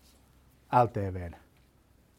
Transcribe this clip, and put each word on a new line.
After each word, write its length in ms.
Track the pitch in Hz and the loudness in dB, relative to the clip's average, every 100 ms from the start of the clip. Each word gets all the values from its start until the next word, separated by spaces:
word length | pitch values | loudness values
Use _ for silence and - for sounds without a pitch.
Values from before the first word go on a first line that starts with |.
| - - - - - - - 123 | -20 -20 -20 -20 -20 -20 0 4
L 40 | 120 | 4
T 100 | - | 0
V:n. 400 | 98 92 87 73 - - - - - - - | -6 -6 -10 -14 -20 -20 -20 -20 -20 -20 -20